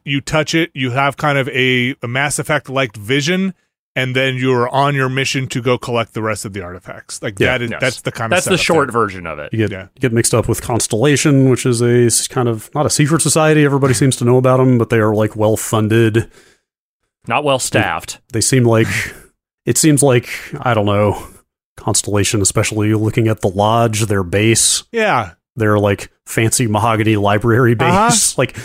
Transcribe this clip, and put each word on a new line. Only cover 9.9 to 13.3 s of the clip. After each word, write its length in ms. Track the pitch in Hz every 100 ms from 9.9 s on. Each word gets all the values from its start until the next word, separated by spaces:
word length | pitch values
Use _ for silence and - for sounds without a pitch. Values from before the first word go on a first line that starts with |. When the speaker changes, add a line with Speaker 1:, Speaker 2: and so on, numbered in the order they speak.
Speaker 2:
you 60 | -
get 120 | 131
mixed 220 | 117 -
up 140 | 120 104
with 120 | 110
Constellation, 840 | - 117 - 107 143 139 156 139 131
which 160 | 120
is 160 | 131 117
a 260 | 120 120 120
s-, 220 | - -
kind 200 | 135 120
of, 200 | 113 -
not 120 | 147 139
a 40 |
secret 320 | - 147 160
society. 420 | 156